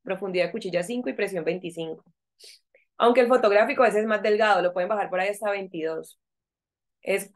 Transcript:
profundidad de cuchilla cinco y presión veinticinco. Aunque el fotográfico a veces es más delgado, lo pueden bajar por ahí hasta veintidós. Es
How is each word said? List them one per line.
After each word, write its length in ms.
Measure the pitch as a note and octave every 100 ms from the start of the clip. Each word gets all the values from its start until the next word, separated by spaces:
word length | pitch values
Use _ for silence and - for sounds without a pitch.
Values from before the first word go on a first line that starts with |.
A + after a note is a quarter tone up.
profundidad 420 | - F#3+ G3 F3+ E3+
de 60 |
cuchilla 320 | - F#3+ F3
cinco 260 | F3 B3 B3+
y 40 |
presión 320 | A#3 G3+ F#3 E3
veinticinco. 580 | F#3 F3 E3 D#3+ D#3+ _ _ _ _ - - _ _ _ -
Aunque 240 | A#3 A#3+
el 60 | A#3+
fotográfico 540 | B3+ A3 G3+ A3+ C4+
a 40 | A#3
veces 140 | G#3
es 60 | A3
más 140 | G#3+
delgado, 400 | G#3 G#3 G#3+ F#3+
lo 120 | F3
pueden 160 | F3+ F#3
bajar 200 | G#3+ F3
por 100 | F3+
ahí 100 | G3
hasta 200 | G3+ G#3
veintidós. 680 | G3+ F#3+ F3+ D#3+ D#3+ D#3+ - _ _ _ _ _ _ _ _
Es 300 | - G3 G3